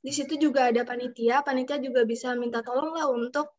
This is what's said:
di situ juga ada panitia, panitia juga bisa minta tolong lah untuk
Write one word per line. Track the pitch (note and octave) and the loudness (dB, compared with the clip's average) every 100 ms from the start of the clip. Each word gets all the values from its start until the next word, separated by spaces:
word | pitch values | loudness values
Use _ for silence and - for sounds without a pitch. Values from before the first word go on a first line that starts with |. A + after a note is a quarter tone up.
di | C4 | -4
situ | D4 C4+ D4+ | -4 -4 2
juga | D4+ C4 B3 | 4 4 4
ada | A#3 A#3+ | 2 0
panitia, | B3 B3 A#3+ A#3 C4+ | -6 -8 0 2 2
panitia | C#4+ C4 B3+ C#4+ | 2 -2 -2 -4
juga | C4 B3 A3+ | 0 2 2
bisa | A3+ B3+ | 0 -4
minta | B3 A#3+ A#3 | -4 -2 -4
tolong | A#3 B3 D#4 D#4+ | -2 -4 -2 -2
lah | D4 | -2
untuk | A#3+ A#3+ C#4+ D4 | 0 -2 -4 -4